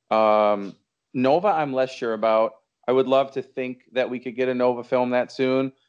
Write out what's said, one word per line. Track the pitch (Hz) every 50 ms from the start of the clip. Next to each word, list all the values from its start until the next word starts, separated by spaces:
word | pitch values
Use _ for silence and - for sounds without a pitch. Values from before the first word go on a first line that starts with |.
| _ -
Um, | 113 110 110 107 107 107 104 104 104 101 98 95 - _ _ _ _ _ _ _ -
Nova, | 127 127 131 151 175 202 208
I'm | 165 160 151 139
less | 131 131 131 131
sure | - - 123 113
about. | 110 107 110 113 110 110 113 - - _ _ _ _ _ -
I | 123
would | 127 131 131 131
love | 135 135 139 135
to | - 135
think | 127 _ - 135 127 127 123 _ _ _
that | 113 127 127 117
we | 127 123
could | 123 127 110
get | 123 127 131
a | 127
Nova | 123 123 123 120 120 117
film | - 131 123 123 123
that | 123 123 120 -
soon, | - - 131 131 131 131 135 131 _ _ _